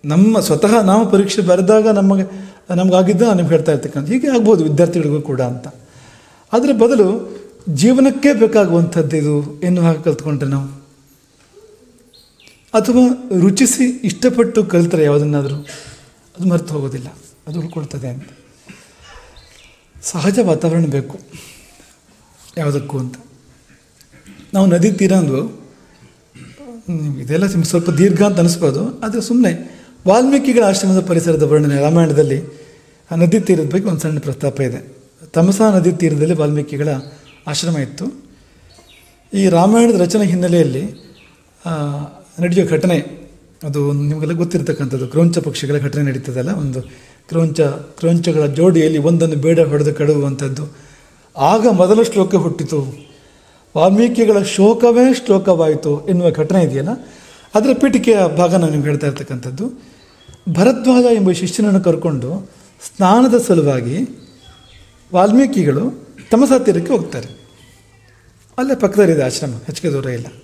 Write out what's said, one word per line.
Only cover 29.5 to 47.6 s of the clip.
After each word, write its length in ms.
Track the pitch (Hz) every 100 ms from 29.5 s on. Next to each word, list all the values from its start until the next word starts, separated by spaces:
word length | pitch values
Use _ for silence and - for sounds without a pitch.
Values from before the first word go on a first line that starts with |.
| 165 - - - - 185
ವಾಲ್ಮೀಕಿಗಳ 560 | 214 254 277 277 240
ಆಶ್ರಮದ 360 | 208 196 190 190
ಪರಿಸರದ 420 | 180 165 170 151
ವರ್ಣನೆ 380 | 151 151 147 143
ರಾಮಾಯಣದಲ್ಲಿ 600 | 147 170 160 143 143 139 - - - - _ _ _
ಆ 40 |
ನದಿ 260 | 165 170 208
ತೀರದ 300 | - 175 147
ಬಗ್ಗೆ 140 | 180 202
ಒಂದು 120 | 160
ಸಣ್ಣ 180 | 160 151
ಪ್ರಸ್ತಾಪ 420 | 147 127 139 135
ಇದೆ. 360 | 131 127 - - _ _ -
ತಮಸಾ 380 | 165 180 196 220
ನದಿ 220 | 190 165
ತೀರದಲ್ಲಿ 420 | 170 165 147 156
ವಾಲ್ಮೀಕಿಗಳ 540 | 165 151 147 147 143 151 135 135 - - - -
ಆಶ್ರಮ 320 | 143 170 160
ಇತ್ತು. 460 | 127 - 214 - - _ _ _ _ _ _ - _ _ _
ಈ 140 | 196 190
ರಾಮಾಯಣದ 520 | 170 190 226 233 202
ರಚನೆ 240 | 175 220
ಹಿನ್ನೆಲೆಯಲ್ಲಿ, 680 | 196 180 175 175 139 131 202 - - - _ _ _ _ 175
ಆ, 40 | 160 147 143 143 - _ -
ನಡೆಯುವ 280 | 175 175 180
ಘಟನೆ 280 | 156 180 160 - - - - _ _
ಅದು 280 | 156 143 143
ನಿಮಗೆಲ್ಲ 400 | 143 147 156 165
ಗೊತ್ತಿರ್ತಕ್ಕಂಥದ್ದು. 760 | 170 170 170 143 151 135 131 127
ಕ್ರೌಂಚ 300 | 151 170 170
ಪಕ್ಷಿಗಳ 400 | 156 - 135 147
ಘಟನೆ 240 | 139 147
ನಡೀತದಲ್ಲ, 480 | 143 131 135 123 135
ಒಂದು 320 | 196 143 127 123 - - _ _
ಕ್ರೌಂಚ, 320 | 165 165 147